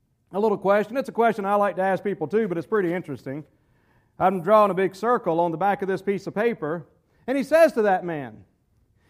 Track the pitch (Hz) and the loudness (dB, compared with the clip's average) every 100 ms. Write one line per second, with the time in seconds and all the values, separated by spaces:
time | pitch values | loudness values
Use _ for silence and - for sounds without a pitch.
0 | _ _ _ 180 220 196 185 202 208 262 | _ _ _ -2 0 2 2 2 0 -4
1 | 262 - 233 214 196 208 202 175 190 180 | -4 2 2 2 0 2 0 0 0 0
2 | 208 185 151 214 214 170 156 214 180 180 | -2 -4 -2 -2 -2 -4 -2 -2 0 -2
3 | 160 131 - 139 151 _ _ _ _ _ | -6 -10 -10 -10 -12 _ _ _ _ _
4 | _ - 180 190 165 214 202 180 190 185 | _ -2 0 0 2 4 4 2 -2 -2
5 | 226 240 196 165 175 165 196 190 190 185 | -2 0 0 0 0 0 -2 -2 -4 -4
6 | 196 202 - 190 233 226 147 170 - _ | -4 -4 -6 -2 -2 -2 -6 -8 -10 _
7 | _ _ - 277 - 311 320 247 208 185 | _ _ -6 -4 2 4 6 4 2 2
8 | 175 156 123 107 - _ _ _ _ _ | -2 -6 -8 -14 -20 _ _ _ _ _